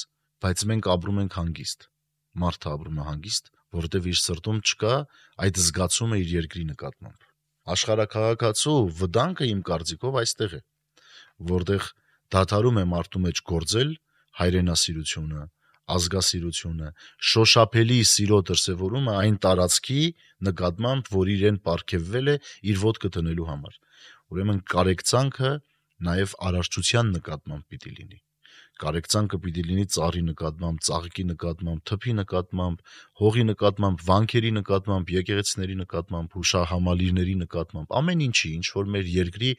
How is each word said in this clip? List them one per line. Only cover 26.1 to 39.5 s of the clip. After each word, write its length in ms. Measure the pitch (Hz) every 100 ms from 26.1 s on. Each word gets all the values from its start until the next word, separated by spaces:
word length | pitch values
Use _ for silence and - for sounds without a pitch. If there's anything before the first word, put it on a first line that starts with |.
| 90 98 -
արարչության 680 | 90 90 85 - 85 120 113
նկատմամբ 560 | 87 - 76 - 73 -
պիտի 240 | 71 -
լինի։ 280 | - 95 - _ _ _ - - -
Կարեկցանքը 600 | 76 80 - 107 101 95
պիտի 260 | 90 82
լինի 240 | 85 95 101
ծառի 340 | - 82 87
նկատմամբ, 580 | 85 76 80 78 85 80
ծաղիկի 460 | - 82 85 -
նկատմամբ, 580 | 90 80 87 82 85 80
թփի 320 | - 101 123
նկատմամբ, 640 | 110 95 92 90 92 90 85 _ - - -
հողի 280 | 104 117
նկատմամբ, 560 | 110 101 104 98 101 87
վանքերի 500 | 85 95 110 123 113
նկատմամբ, 600 | 107 98 98 95 98 85
եկեղեցիների 640 | 90 90 101 101 - 95 95
նկատմամբ, 540 | 92 87 85 85 82
հուշահամալիրների 1080 | 90 85 92 82 90 90 87 92 90 90 95
նկատմամբ, 560 | 85 85 82 80 76
ամեն 320 | 123 165 175
ինչի, 260 | 135 113 82
ինչ 160 | 80 90
որ 180 | 98 101
մեր 180 | 101 90
երկրի 440 | 90 90 95 123